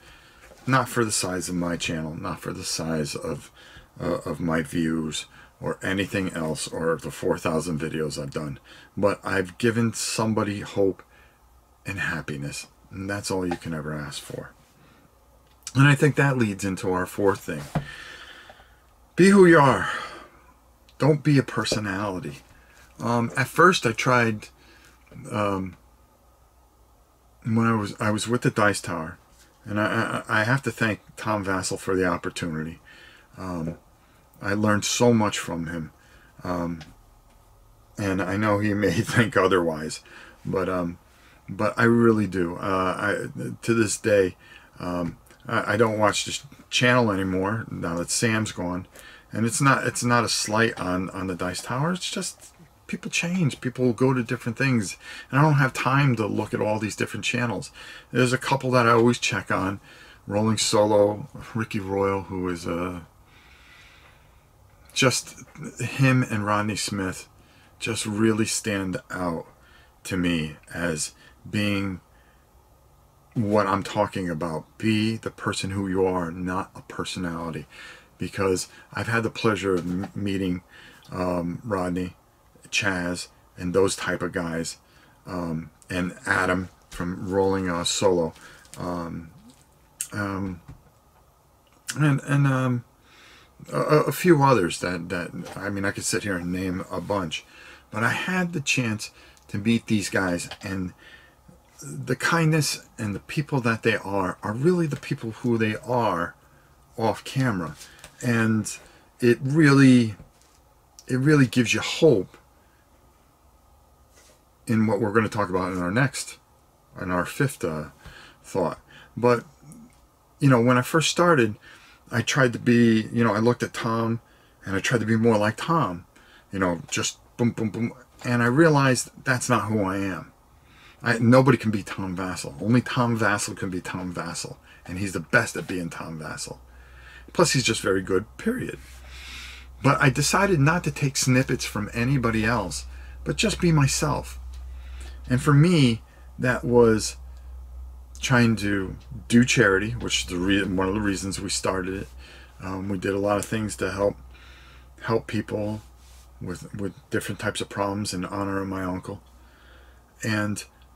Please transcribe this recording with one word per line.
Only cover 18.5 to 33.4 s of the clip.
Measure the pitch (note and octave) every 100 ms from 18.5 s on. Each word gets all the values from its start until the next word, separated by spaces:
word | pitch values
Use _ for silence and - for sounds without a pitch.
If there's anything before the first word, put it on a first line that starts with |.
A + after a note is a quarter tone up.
| - - _ _ _ _ -
Be | F#3+
who | G3+ F3+
you | E3
are. | C#3 G2+ - - - - - - _ _ _ _ _ -
Don't | C3+ D3+
be | D3+ C#3
a |
personality. | B2 - A2 G#2 G#2 F#2+ G#2 F#2 D#2 C#2 - - _ - - -
Um, | A#2 A#2+ A#2 C3+
at | B2+
first | - F3 F3+ -
I |
tried, | A2 C3 B2 A2+ G#2+ - _ - - - _ _ - -
um, | A2 G2+ G2 F#2 F2+ _ _ _ _ _ _ _ _ _ _ _ _ _ _ _ _ A#2+
when | A2+ A2+
I |
was, | A2+ G2+ -
I | A2
was | G#2 G#2+
with | B2
the | C3+
Dice | - G#2 F#2+
Tower, | - E2+ D#2+ - _ _ _ _
and | A2 G#2
I, | G#2+ A2+ G#2+ - -
I, | A2
I |
have | G#2+ C3+
to | A#2+
thank | - A2+ G2 - -
Tom | A2 G#2+ F#2+
Vasel | F#2 F2+ F#2+
for | - F#2
the |
opportunity. | F#2 F2 F#2 - F2 D#2 D#2+ D#2+ - - - - _
Um, | -